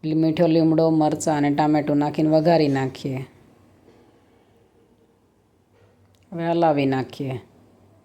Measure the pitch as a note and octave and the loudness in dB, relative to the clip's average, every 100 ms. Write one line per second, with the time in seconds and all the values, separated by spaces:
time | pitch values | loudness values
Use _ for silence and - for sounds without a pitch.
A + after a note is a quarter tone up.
0 | D#3 D#3 D#3+ D#3 E3+ D#3+ D#3+ D#3+ D#3+ D#3+ | -2 0 0 2 2 4 2 2 2 2
1 | D3+ D3+ - D3+ C#3+ C#3+ D3+ D3+ D3 D3 | 0 0 -2 0 0 0 2 0 0 0
2 | D3 C#3 D#3 D#3+ D#3 E3 D3+ C3+ C3 C3 | -2 -2 2 2 4 2 2 0 -4 -8
3 | C#3+ C3 C3+ - _ _ _ _ _ _ | -8 -8 -10 -18 _ _ _ _ _ _
4 | _ _ _ _ _ _ _ _ _ _ | _ _ _ _ _ _ _ _ _ _
5 | _ _ _ _ _ _ _ _ _ _ | _ _ _ _ _ _ _ _ _ _
6 | _ _ _ E3 E3 E3+ E3 D3 C#3 C3+ | _ _ _ -8 -4 0 2 2 0 -2
7 | B2 - C#3 B2 - _ _ _ _ _ | -6 -10 -10 -10 -14 _ _ _ _ _